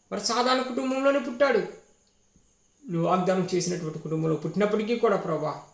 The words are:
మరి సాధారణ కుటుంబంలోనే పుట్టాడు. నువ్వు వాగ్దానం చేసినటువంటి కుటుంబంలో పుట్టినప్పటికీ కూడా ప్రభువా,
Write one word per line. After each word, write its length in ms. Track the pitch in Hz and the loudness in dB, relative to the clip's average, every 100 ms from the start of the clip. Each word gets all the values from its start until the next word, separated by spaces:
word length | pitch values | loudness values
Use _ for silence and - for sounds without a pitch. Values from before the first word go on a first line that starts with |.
| _ | _
మరి 100 | 190 | -6
సాధారణ 400 | 208 233 247 254 | -2 0 2 2
కుటుంబంలోనే 580 | 254 240 262 262 277 277 | 0 -2 -2 0 2 2
పుట్టాడు. 640 | 247 247 277 226 180 - - _ _ _ _ _ _ _ _ _ 269 | 0 0 2 2 0 -8 -20 _ _ _ _ _ _ _ _ _ -6
నువ్వు 180 | 170 170 | -2 2
వాగ్దానం 420 | 180 175 190 175 180 | 2 2 2 0 0
చేసినటువంటి 440 | 165 170 156 156 | -2 -2 -4 -8
కుటుంబంలో 360 | 156 160 160 151 | -4 -2 0 0
పుట్టినప్పటికీ 600 | 160 185 208 214 214 233 | -2 0 2 2 0 2
కూడా 200 | 226 190 | 2 2
ప్రభువా, 400 | 170 156 151 143 - | 0 -2 -4 -6 -12